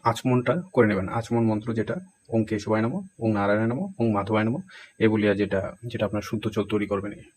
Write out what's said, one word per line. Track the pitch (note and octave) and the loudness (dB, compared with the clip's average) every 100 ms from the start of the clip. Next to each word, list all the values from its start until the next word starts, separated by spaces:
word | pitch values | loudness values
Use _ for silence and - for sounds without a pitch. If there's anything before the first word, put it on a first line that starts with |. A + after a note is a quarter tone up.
আচমনটা | - A2+ C3 B2 B2 D#3 - | -2 -2 2 2 2 -2 0
করে | - A2 | 2 4
নেবেন। | G2+ F#2+ | 4 -2
আচমন | A#2 - A#2 | -4 -2 0
মন্ত্র | A2+ G#2+ A#2 | 2 0 -2
যেটা, | A2+ G#2+ F3+ F#3 _ - | -4 -2 -6 -8 _ -4
"ওং | A2+ | -2
কেশবায় | G#2+ G#2+ G2+ A2 | 0 -2 0 0
নমঃ, | A2+ G2 F#3+ - | 2 -2 -8 -4
ওং | A2+ | 0
নারায়ণায় | G#2 G2+ G#2 A2+ | 2 2 2 2
নমঃ, | D#3 G3 - | -2 -4 0
ওং | A#2 | 0
মাধবায় | G#2 G2 A2 | 0 2 2
নমঃ", | G#2+ C#3+ - - - _ | 2 -2 -8 -18 -20 _
এ | A2 | 2
বলিয়া | G#2+ G#2 | 4 2
যেটা, | G2 G2 G2 F#2+ - | 2 2 0 -2 -8
যেটা | A#2+ A2+ G#2+ | -10 -2 -2
আপনার | G#2 | -2
শুদ্ধ | - A2 G#2 | -4 -4 -2
জল | G#2 | -2
তৈরি | G2 G#2 G2+ | 0 0 0
করবেন | G2 G2+ F2 - | -2 -4 -10 -18